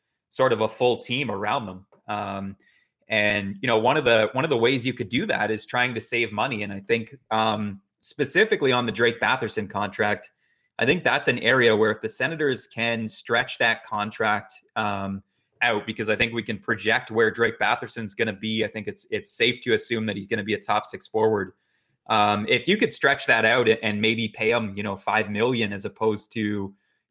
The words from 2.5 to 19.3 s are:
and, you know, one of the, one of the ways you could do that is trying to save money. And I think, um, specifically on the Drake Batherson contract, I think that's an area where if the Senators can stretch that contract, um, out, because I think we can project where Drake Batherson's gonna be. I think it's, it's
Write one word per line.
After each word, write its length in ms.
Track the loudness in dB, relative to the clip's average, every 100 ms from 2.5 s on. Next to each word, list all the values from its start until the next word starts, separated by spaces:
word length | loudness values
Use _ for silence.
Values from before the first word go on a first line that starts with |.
| -12 _ _ _ _ _
and, 480 | 2 2 2 -2 -4
you 60 | 2
know, 100 | 2
one 180 | 4 4
of 80 |
the, 260 | 4 4 4
one 100 | 0
of 60 | 0
the 80 | 2
ways 280 | 2 2 -2
you 80 |
could 160 | -4 -4
do 160 | -2 -2
that 220 | -2 -2
is 160 | -2 -2
trying 300 | -2 0 -2
to 60 |
save 320 | -4 -2 -2
money. 280 | -2 -2 -4
And 120 | -6
I 80 | -10
think, 340 | -2 -2 -2 -14 _
um, 480 | 0 0 0 -4 -8 _ _
specifically 720 | -16 -4 0 2 2 4 2
on 140 | 2 0
the 60 |
Drake 280 | 2 2 2
Batherson 480 | 0 0 -2 -4 -4
contract, 640 | -4 -4 0 0 0 -6 _ _ _ _ -2
I 80 | 0
think 180 | 2
that's 240 | 2 2 0
an 120 | 0
area 360 | 2 4 6 6
where 140 | 2
if 120 | 0
the 80 | -6
Senators 580 | -4 -4 0 -2 -2 -6
can 400 | -4 -2 -2 -4
stretch 500 | -8 -2 0 0 0
that 260 | 2 2
contract, 680 | -2 -4 -4 0 0 0 -4 -18 _ -4
um, 480 | -2 -2 -4 -6 -10 _ _ _
out, 240 | 0 0 -2
because 200 | -4 -2
I 80 | 0
think 160 | 0
we 120 | -2
can 160 | -6 -6
project 500 | -4 -2 2 0 0
where 220 | 2 2
Drake 260 | 4 0 2
Batherson's 540 | 0 0 -4 -10 -10
gonna 180 | -4 -4
be. 320 | -2 -4 -2
I 40 | -2
think 200 | -4 -10
it's, 200 | -12 -8
it's 220 | -8 -6